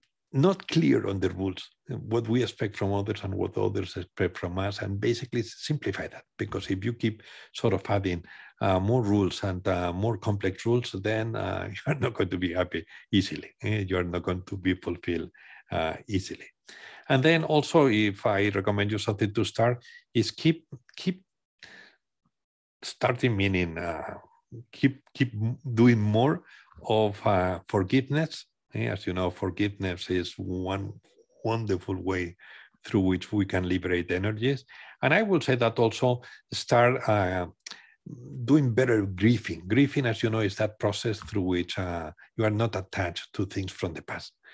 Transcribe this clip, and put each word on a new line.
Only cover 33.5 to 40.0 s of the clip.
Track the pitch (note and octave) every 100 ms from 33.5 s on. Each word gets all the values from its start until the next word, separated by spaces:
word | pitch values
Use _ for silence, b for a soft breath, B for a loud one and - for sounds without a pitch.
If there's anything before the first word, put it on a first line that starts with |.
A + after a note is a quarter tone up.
| F#2+ F2+
liberate | F2+ F2+ F2 F2
energies. | F2+ G2+ G#2+ B2 C3 - B B B
And | C3+
I | E3+
will | G#3+ E3+
say | - B2+
that | A#2 A#2+
also | A2+ - B2+ B2 B B -
start, | - - A#2+ A#2+ B2 -
uh, | G#2 F2+ F#2 F2 - - B B B - B2 B2+ C3+
doing | A#2+ D3+ C3
better | A2+ B2+ A2 G2
grieving. | F2+ G#2+ A#2+ - E2 F#2
Grieving, | A2+ C#3 C#3+